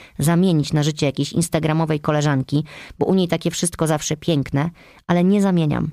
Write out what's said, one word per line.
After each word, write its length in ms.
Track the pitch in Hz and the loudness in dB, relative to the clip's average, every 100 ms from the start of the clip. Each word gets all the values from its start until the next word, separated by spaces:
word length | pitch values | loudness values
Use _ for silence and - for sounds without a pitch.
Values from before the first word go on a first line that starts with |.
| - - | -12 -2
zamienić 540 | 147 170 190 160 143 | 2 4 4 2 2
na 100 | 151 | 0
życie 240 | 147 151 143 | 0 0 -2
jakiejś 260 | - 143 | -2 -4
instagramowej 680 | - 170 160 156 160 160 151 | -2 -2 0 0 0 0 -2
koleżanki, 640 | 156 151 147 139 131 143 151 - - - | 0 0 2 0 0 -2 -4 -10 -12 -4
bo 80 | - | 0
u 80 | |
niej 140 | 190 175 | 2 2
takie 220 | 165 170 | 0 -2
wszystko 360 | - 170 - 160 | -2 -4 -2 -2
zawsze 300 | 151 - 156 | 0 -2 -6
piękne, 540 | - 151 131 139 165 - - - - | -2 -2 0 -2 -2 -6 -20 -12 -2
ale 180 | 175 | 2
nie 180 | 180 208 | 4 4
zamieniam, 480 | 196 180 156 123 151 | 2 2 0 0 -4